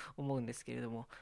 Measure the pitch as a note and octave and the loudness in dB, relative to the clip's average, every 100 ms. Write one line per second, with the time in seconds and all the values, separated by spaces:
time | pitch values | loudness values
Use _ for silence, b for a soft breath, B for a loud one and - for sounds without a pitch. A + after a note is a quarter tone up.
0 | - - C#3 C3 A#2 A#2 - B2 A#2+ A2+ | -8 -2 2 4 2 -2 -2 0 0 -2
1 | - B | -4 B